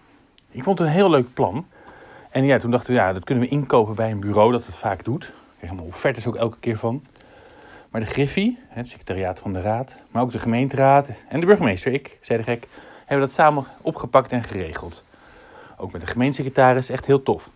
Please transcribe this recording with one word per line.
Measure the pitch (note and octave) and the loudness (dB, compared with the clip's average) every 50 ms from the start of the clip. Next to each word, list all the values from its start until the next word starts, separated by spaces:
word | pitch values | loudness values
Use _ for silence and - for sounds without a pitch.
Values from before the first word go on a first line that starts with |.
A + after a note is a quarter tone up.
| _ _ _ _ _ _ _ - _ _ | _ _ _ _ _ _ _ -20 _ _
Ik | - - - | -14 -6 -2
vond | F#3+ G3 F3+ | -2 0 0
het | E3+ D3+ | 2 2
een | D3+ | 4
heel | F#3+ G3+ F#3 | 4 4 6
leuk | D#3 C3 B2 - - | 6 4 2 0 -2
plan. | - B2 F2+ G2 D3 F3 _ _ - - - - - - - - - - - | -2 -2 -2 -2 -6 -10 _ _ -20 -20 -20 -20 -20 -20 -20 -20 -20 -20 -6
En | - C3 C3+ | -2 0 4
ja, | C#3+ C3 A2 | 4 4 2
toen | A2+ A#2+ | 2 0
dachten | B2 A#2+ - - B2 | -2 -2 0 0 2
we, | A#2+ | 2
ja, | G2 F#2 F#2+ | 2 2 0
dat | F#2+ F2 | -4 -4
kunnen | - C#3 A#2+ A#2+ | -2 0 0 0
we | - | 0
inkopen | C#3+ D3 C#3 - C#3+ B2 G#2+ G#2+ G#2+ | -2 -4 -2 2 2 2 2 2 0
bij | A2 A2 A2 | -4 -2 -2
een | G#2+ G2+ | -2 -4
bureau | G2+ G#2 G2+ G#2 G#2+ A#2 | -4 0 2 4 4 4
dat | B2 A#2 - | 4 0 -4
het | - F#2 | -8 -14
vaak | - - G#2+ G2 E2+ - | -6 -4 -4 -4 -4 -4
doet. | A2 C3 F3 - | -6 -6 -6 -8
Er | - - - - _ _ _ | -14 -20 -20 -20 _ _ _
krijgen | - E2 | -14 -12
allemaal | F#2 F#2 E2+ | -12 -12 -12
offertes | F2 F#2+ - - C#3+ A#2+ A#2 G#2+ A#2+ | -14 -14 -2 -2 -2 -2 -2 -6 -8
ook | G#2+ | -4
elke | - A#2 A2 A2 - | -2 -4 -4 -4 -6
keer | - A#2+ A2+ A2 | -6 -4 -4 -2
van. | - A#2 B2 D3 - _ _ - - - - - - - - - - - - - - _ | -4 -4 -6 -6 -10 _ _ -20 -20 -20 -20 -20 -20 -20 -20 -20 -20 -20 -20 -20 -20 _
Maar | - A2+ | -8 -8
de | A2 - | -6 -4
Griffie, | - B2+ C#3+ C#3 - F#3+ G3+ A#3+ B3 - - - | -2 -2 -2 0 0 0 0 0 -2 -4 -14 -16
het | - A2+ B2 - | -12 -12 -12 -12
secretariaat | - - - - F2+ F#2+ F#2 F2+ F#2 - | -14 -20 -10 -8 -6 -4 -4 -6 -6 -6
van | - G#2 F#2+ | -8 -8 -6
de | F2+ | -4
raad, | F2+ G#2 A2 A#2+ C3 - - - - _ | -2 -2 -2 -2 -4 -8 -12 -20 -20 _
maar | - A2+ | -4 -2
ook | B2+ B2 | -2 -2
de | B2 A2 | -4 -6
gemeenteraad | - A#2 A2+ A#2+ C3+ C3 C3 B2+ C3+ C3+ C#3 C#3+ C#3 C3+ A2+ - - - | -2 -2 0 0 0 -2 0 2 4 6 6 6 4 2 -10 -16 -14 -8
en | G#2+ D#3 | -6 -2
de | E3+ | 6
burgemeester, | F#3 G#3 F3 E3 A2 F#2+ F#2 - C3 B2 | 6 6 6 6 0 0 0 -2 -2 -4
ik, | - - - - _ | -4 -6 -8 -20 _
zei | _ - A#2+ A2+ | _ -2 -2 -2
de | A2 | 0
gek, | A#2+ A#2+ A#2+ - - - - - - - - - | -2 -4 -6 -6 -18 -20 -20 -20 -20 -20 -20 -6
hebben | - C#3+ C#3 C#3 C#3 | -2 0 0 0 0
dat | - | 2
samen | - D#3+ D3+ D3+ C#3+ C3+ - - - | 4 4 4 4 2 -4 -8 -14 -8
opgepakt | - - - - - A2+ - C3 B2 - | -8 -8 -6 -6 -10 2 2 2 2 4
en | B2+ B2 A2+ | -4 -6 -6
geregeld. | - G#2+ F#2+ F2 D#2+ E2 - - - - - _ _ - _ - - - - - - - - - - - - | -6 -8 -8 -8 -8 -10 -12 -12 -14 -16 -18 _ _ -20 _ -20 -20 -20 -20 -20 -20 -20 -20 -20 -20 -16 -12
Ook | - F2+ | -12 -10
met | - F2 | -10 -10
de | F2 - | -8 -6
gemeentesecretaris, | - A#2+ B2 C#3+ C3+ - C3+ C3 - C#3+ C3 C3 B2+ C3 C3 - | -2 0 0 0 0 -2 -6 -2 2 6 6 6 6 4 0 -4
echt | B2+ C3+ - | -6 -6 2
heel | - C#3 C3+ C#3 | 2 2 2 4
tof. | - G#2 - - - _ | 0 -2 -2 -4 -18 _